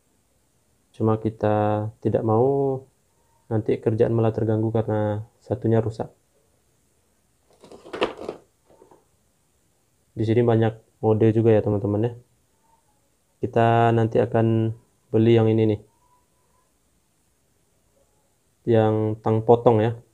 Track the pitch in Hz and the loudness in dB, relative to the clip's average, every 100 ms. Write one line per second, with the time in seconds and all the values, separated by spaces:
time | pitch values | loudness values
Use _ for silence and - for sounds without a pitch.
0 | _ _ _ _ _ _ _ _ _ - | _ _ _ _ _ _ _ _ _ -4
1 | 110 110 110 113 107 107 104 107 110 - | -2 -2 -4 -4 -2 -2 -2 -4 -6 -6
2 | 117 123 113 110 131 139 139 131 131 _ | -4 -2 0 0 0 0 -2 -4 -10 _
3 | _ _ _ _ - 113 - - 117 110 | _ _ _ _ -8 -6 -4 -4 -2 0
4 | 120 117 113 110 110 110 113 113 110 107 | 0 0 -2 -2 -2 -2 -2 -2 -2 -4
5 | 107 107 - _ - - 113 113 113 - | -4 -6 -10 _ -10 -4 0 0 -2 -8
6 | - _ _ _ _ _ _ _ _ _ | -12 _ _ _ _ _ _ _ _ _
7 | _ _ _ _ _ _ - - - - | _ _ _ _ _ _ -20 -20 -12 -6
8 | - - - - _ _ _ _ - _ | -6 -8 -16 -16 _ _ _ _ -20 _
9 | _ _ _ _ _ _ _ _ _ _ | _ _ _ _ _ _ _ _ _ _
10 | _ 120 107 113 120 113 113 113 _ - | _ -6 -2 0 2 2 0 -4 _ -6
11 | 110 110 113 113 113 107 107 104 101 104 | -2 2 2 2 2 2 0 -4 -4 -4
12 | 120 117 _ _ _ _ _ _ _ _ | -4 -8 _ _ _ _ _ _ _ _
13 | _ _ _ - 117 117 117 117 117 113 | _ _ _ -10 -4 0 2 4 4 2
14 | 113 120 113 113 113 113 113 113 _ _ | 2 0 0 0 2 2 -2 -6 _ _
15 | - 113 113 117 110 110 110 104 - _ | -4 2 4 4 4 2 0 -2 -8 _
16 | _ _ _ _ _ _ _ _ _ _ | _ _ _ _ _ _ _ _ _ _
17 | _ _ _ _ _ _ _ _ _ _ | _ _ _ _ _ _ _ _ _ _
18 | _ _ _ _ _ _ 123 110 107 107 | _ _ _ _ _ _ 0 2 2 0
19 | 110 110 113 110 113 117 123 110 113 117 | -4 -4 -2 0 2 4 4 2 0 -4
20 | _ | _